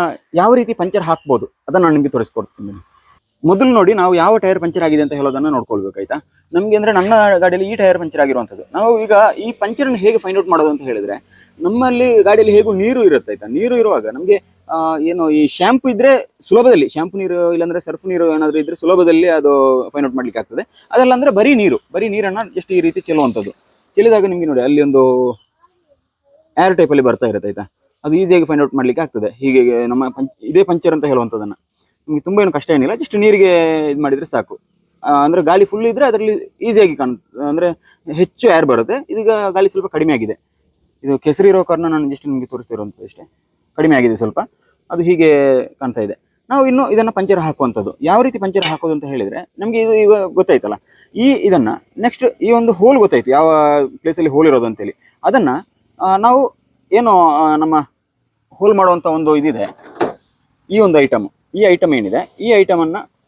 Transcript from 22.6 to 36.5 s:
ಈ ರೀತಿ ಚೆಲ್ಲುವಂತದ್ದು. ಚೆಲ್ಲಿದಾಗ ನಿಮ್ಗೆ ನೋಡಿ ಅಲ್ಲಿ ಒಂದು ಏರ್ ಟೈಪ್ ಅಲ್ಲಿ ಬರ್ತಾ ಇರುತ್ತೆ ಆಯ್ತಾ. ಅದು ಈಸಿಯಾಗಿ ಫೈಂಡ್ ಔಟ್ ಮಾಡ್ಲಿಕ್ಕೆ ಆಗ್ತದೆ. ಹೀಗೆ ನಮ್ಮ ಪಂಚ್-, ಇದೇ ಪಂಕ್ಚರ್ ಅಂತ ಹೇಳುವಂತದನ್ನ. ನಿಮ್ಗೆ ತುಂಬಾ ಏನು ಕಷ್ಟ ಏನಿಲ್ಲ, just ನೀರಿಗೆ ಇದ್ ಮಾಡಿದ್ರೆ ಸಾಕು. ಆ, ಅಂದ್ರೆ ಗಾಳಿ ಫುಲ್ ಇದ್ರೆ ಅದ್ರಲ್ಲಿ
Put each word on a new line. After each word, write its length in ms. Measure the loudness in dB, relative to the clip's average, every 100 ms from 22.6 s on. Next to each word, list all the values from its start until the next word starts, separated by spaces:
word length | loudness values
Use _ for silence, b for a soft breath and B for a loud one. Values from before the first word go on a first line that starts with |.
| -4
ಈ 60 | -2
ರೀತಿ 220 | -2 -4
ಚೆಲ್ಲುವಂತದ್ದು. 500 | -4 -2 -2 -2 -8 -12 _ _ _ 0
ಚೆಲ್ಲಿದಾಗ 300 | 2 4 0
ನಿಮ್ಗೆ 200 | -2 -2
ನೋಡಿ 160 | -2
ಅಲ್ಲಿ 200 | 0 2
ಒಂದು 520 | 2 2 2 2 -2 -6 _ _ _ _ _ _ _ _ _ _ _ 0 0
ಏರ್ 120 | 2
ಟೈಪ್ 140 | 2
ಅಲ್ಲಿ 120 | 2
ಬರ್ತಾ 220 | 2 0 -2
ಇರುತ್ತೆ 220 | -4 -6
ಆಯ್ತಾ. 140 | -10 -14 _ _ _
ಅದು 100 | -4
ಈಸಿಯಾಗಿ 320 | 0 2 2 2
ಫೈಂಡ್ 180 | 0
ಔಟ್ 100 | 0
ಮಾಡ್ಲಿಕ್ಕೆ 280 | 0 -2 -2
ಆಗ್ತದೆ. 280 | -4 -6 -8
ಹೀಗೆ 560 | -4 0 2 2 0 -2
ನಮ್ಮ 240 | -4 -4
ಪಂಚ್-, 360 | -6 -10 _ -2
ಇದೇ 180 | 0
ಪಂಕ್ಚರ್ 300 | 0 0 -2
ಅಂತ 120 | -2 0
ಹೇಳುವಂತದನ್ನ. 480 | -2 -2 -6 -10 -14 _ _ _
ನಿಮ್ಗೆ 340 | _ -8 -8
ತುಂಬಾ 180 | -4 0
ಏನು 100 | 0
ಕಷ್ಟ 200 | -2 -2
ಏನಿಲ್ಲ, 220 | 0 0
just 240 | -4 -6 0
ನೀರಿಗೆ 640 | 2 4 4 2 0 -2 -4
ಇದ್ 80 | -4
ಮಾಡಿದ್ರೆ 260 | -2 -4 -4
ಸಾಕು. 340 | -6 -6 -12 _ _ _ _
ಆ, 200 | 0 2
ಅಂದ್ರೆ 200 | 2 2
ಗಾಳಿ 220 | 2 2 2
ಫುಲ್ 220 | 0 -2
ಇದ್ರೆ 180 | 0 0
ಅದ್ರಲ್ಲಿ 480 | 0 -2 -4 -6